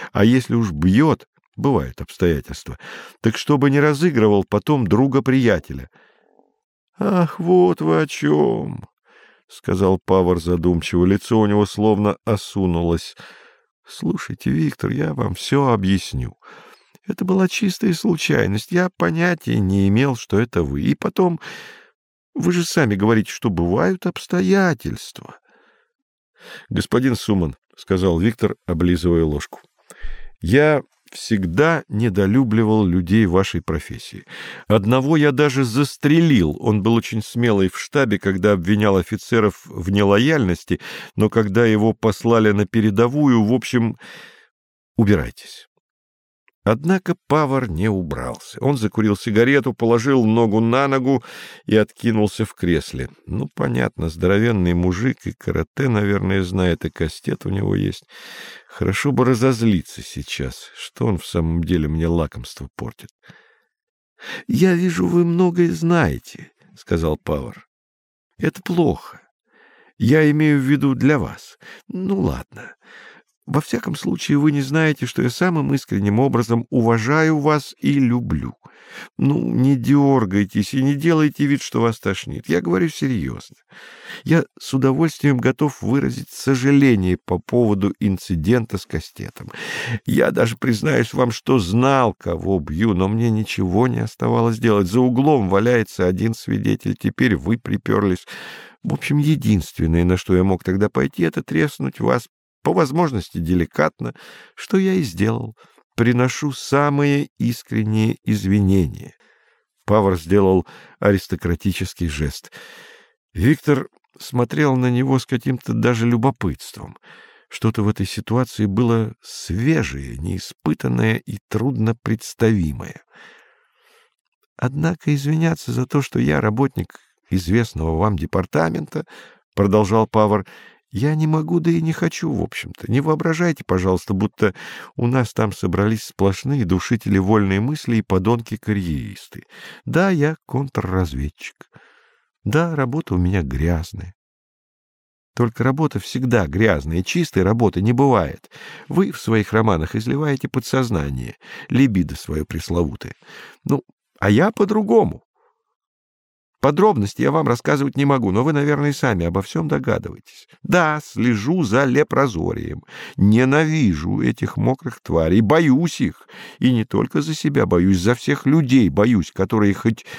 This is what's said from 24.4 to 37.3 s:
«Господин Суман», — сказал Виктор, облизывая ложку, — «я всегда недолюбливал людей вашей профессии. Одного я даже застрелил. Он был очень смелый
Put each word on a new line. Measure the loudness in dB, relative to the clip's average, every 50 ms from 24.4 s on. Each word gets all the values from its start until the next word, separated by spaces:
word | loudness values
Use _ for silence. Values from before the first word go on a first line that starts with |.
| 2 2 2 2 2 2 0 -2 -6 -8 -8 -8 -12 -16 -18 -18 -20 -20 -20 -20 _ _ _ _ _ _ _ _ _ _ _ _ _ _ _ _ _ _ _ _ -20 -20 -20 -20 -12 -6
«Господин | -4 -4 -2 0 0 0 2 2 0
Суман», — | 0 0 0 0 0 0 -2 -4 _ _ _ _
сказал | -12 -6 -2 -2 0 2 2 2 2
Виктор, | 2 0 0 0 -2 -4 -4 -4 _
облизывая | -4 -2 2 2 2 2 2 2 2 2 2 2
ложку, — | 0 -2 -4 -6 -10 -16 -20 _ _ _ _ _ -20 -14 -8 -8 -8 -8 -8 -12 -16 -14 _
«я | -2 2 2 4 4 4 2 0 -2 _ _ _ _ -20
всегда | -20 -12 -6 -4 -2 -2 -2 -2 0 2 2 2 2 0 -4 -6
недолюбливал | -4 -2 -2 0 0 2 2 2 2 2 2 2 2 2 2 2 2 2 2
людей | 2 0 0 0 2 2 4 4
вашей | 4 2 2 0 0 -4 -8
профессии. | -6 -6 -6 -6 -6 -10 -14 -16 -16 -18 -18 -20 -20 -18 -18 -18 -16 -16 -16 -10 -2 0
Одного | 0 2 2 2 2 2 2 2 2
я | 4 4 2
даже | 4 2 2 2 2 0 0
застрелил. | 0 0 0 0 0 -2 -2 0 2 4 4 4 6 4 4 4 2 0 -2
Он | 0 0 0 2
был | 2 2 2
очень | 2 0 -2 -6 -6
смелый | -6 -6